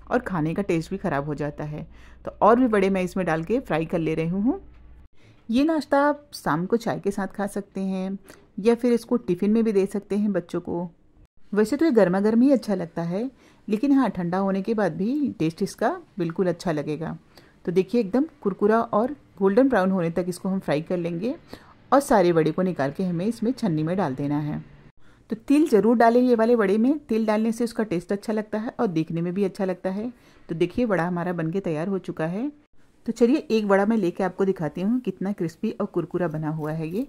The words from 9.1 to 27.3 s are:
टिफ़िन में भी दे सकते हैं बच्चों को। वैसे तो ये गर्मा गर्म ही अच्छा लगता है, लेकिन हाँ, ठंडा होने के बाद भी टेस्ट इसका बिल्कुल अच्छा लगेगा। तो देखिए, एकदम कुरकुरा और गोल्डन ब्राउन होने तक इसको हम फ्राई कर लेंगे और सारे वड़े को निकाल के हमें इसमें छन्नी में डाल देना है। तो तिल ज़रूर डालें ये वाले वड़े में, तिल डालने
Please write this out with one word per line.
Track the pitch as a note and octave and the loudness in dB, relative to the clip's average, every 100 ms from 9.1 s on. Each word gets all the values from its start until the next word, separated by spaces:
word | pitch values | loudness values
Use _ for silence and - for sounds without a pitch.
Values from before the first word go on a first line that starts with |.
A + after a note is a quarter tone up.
| A#3+ | -4
टिफ़िन | - F3 G#3 | 0 0 2
में | A3+ | 2
भी | A3 | 2
दे | G3 F#3+ | 2 0
सकते | G3+ - G3+ | -4 -4 -2
हैं | G#3+ | 0
बच्चों | F#3 F3 F3 | -2 -4 -8
को। | F3 E3+ F3 _ _ _ - - - | -6 -8 -8 _ _ _ -20 -20 -4
वैसे | G3+ A3 C#4+ | 0 0 2
तो | |
ये | D#4+ | 4
गर्मा | A3+ F3+ F#3+ | 6 6 4
गर्म | G#3+ A3+ | 4 4
ही | C4+ | 6
अच्छा | C4+ - | 4 2
लगता | F#3 E3+ - | -4 -4 -6
है, | E3+ F#3+ C4 - _ _ - | -4 -4 -6 -10 _ _ -4
लेकिन | G#3+ C#4+ | -2 4
हाँ, | C4+ A3+ | 4 4
ठंडा | F#3 E3+ F#3 | 0 -2 0
होने | G3 F#3+ | 0 0
के | F#3+ | -2
बाद | A3 F#3 D#3+ | 0 0 0
भी | G#3 D4 A#3+ G3+ | -2 0 -2 0
टेस्ट | D#3+ - | -2 -2
इसका | F#3+ - B3+ F4+ - - | -6 -2 -2 -2 -10 -6
बिल्कुल | E3 E3 F3+ | -4 0 -2
अच्छा | E3+ F#3 | 0 -4
लगेगा। | D3+ D3+ D3+ D#3 D#3+ _ - - _ | -4 -4 -6 -8 -10 _ -20 -20 _
तो | - | -2
देखिए, | F3+ F#3 A#3+ | 0 2 0
एकदम | F#3+ B3 D#4+ - | 2 0 -2 -4
कुरकुरा | G3+ F#3 G#3 A3 | -6 0 2 2
और | - G#3 B3+ D4 _ - | 2 0 -2 -6 _ 0
गोल्डन | G3 G3+ C4+ | 2 4 4
ब्राउन | G#3+ F#3 | 4 2
होने | F#3+ E3+ | 2 0
तक | F3 F3+ | -2 -4
इसको | F3 F#3+ | -4 -4
हम | F#3+ | -4
फ्राई | - F#3 | -2 -2
कर | E3 F3+ | -2 -4
लेंगे | E3+ E3+ A3+ E4 - - - - - | -4 -4 -6 -8 -12 -20 -20 -14 2
और | C4+ | 2
सारे | C#4 A3 F3 | 4 4 6
वड़े | E3 D#3 | 4 2
को | D#3+ | 0
निकाल | F#3 E3 C#3 | -2 -2 -4
के | D#3 | -2
हमें | F#3 E3 G3+ | -4 -2 -2
इसमें | A#3+ A3 | -2 -4
छन्नी | C4 A3+ D#3 | -2 -2 0
में | D#3 F#3 | 0 -2
डाल | D#3+ | -2
देना | C3 C#3+ D3 | -2 -2 -2
है। | D3+ D3+ - - - - - - - | -2 -6 -10 -20 -20 -20 -20 -20 -10
तो | A3 | -8
तिल | - C#4+ D#4+ | 0 2 4
ज़रूर | G#3 A3 A#3 | 4 4 6
डालें | A#3 A#3+ | 6 6
ये | B3+ | 4
वाले | A3+ A3+ | 2 4
वड़े | A#3+ F#3+ A3 | 4 2 2
में, | B3 D4+ | 2 0
तिल | - A3 | -2 -2
डालने | A3 | 0